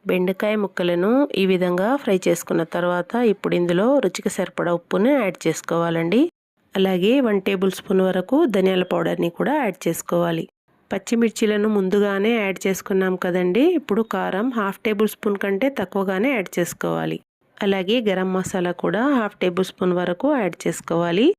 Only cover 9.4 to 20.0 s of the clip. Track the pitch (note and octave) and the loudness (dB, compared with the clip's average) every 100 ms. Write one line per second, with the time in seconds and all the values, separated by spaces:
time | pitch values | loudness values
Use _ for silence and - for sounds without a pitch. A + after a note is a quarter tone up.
9.4 | F3+ D4+ A#3 F3 F3+ E3 - F3 F3 E3 | -2 0 -2 -2 -4 -4 -2 0 0 -2
10.4 | F3 _ _ _ _ G3 - A#3 A3+ A3 | -8 _ _ _ _ -8 -2 0 0 2
11.4 | G#3+ G#3 G#3+ G#3 F#3+ G3+ G3+ G3 G#3 A#3 | 0 2 2 2 2 2 2 2 0 0
12.4 | G3 F#3+ F#3+ F#3+ - F#3+ F#3+ F#3 F#3 F3+ | -2 -2 -2 -4 -2 0 0 0 -2 0
13.4 | F3+ F#3+ D#4 E4+ - G#3 A3 F#3+ F#3 F#3 | 2 2 2 2 0 -2 0 -2 -2 -2
14.4 | B3 A#3 G3 F#3+ A3+ G#3 G#3+ - G#3+ G3+ | -2 -2 -4 -4 -4 0 -2 0 -4 -2
15.4 | G3+ G3 C4 C4+ F#3 G3+ F#3+ F#3 A#3+ B3+ | -2 0 -2 -2 -4 -2 -2 0 0 -2
16.4 | F3+ - E3+ - E3+ E3 D#3+ D#3+ _ _ | -4 -4 -4 -4 -4 -2 -4 -6 _ _
17.4 | _ _ G3+ G3 F#3 A#3+ G#3+ F#3 F#3 F#3 | _ _ -2 0 0 0 0 0 0 -2
18.4 | F#3 F#3+ F3+ F3 F3 F3+ C4+ C4+ G#3 - | -2 -2 -2 -2 -2 0 0 0 -2 -2
19.4 | F3+ F3 F#3 - F#3 F3 | -2 0 -4 -2 -2 0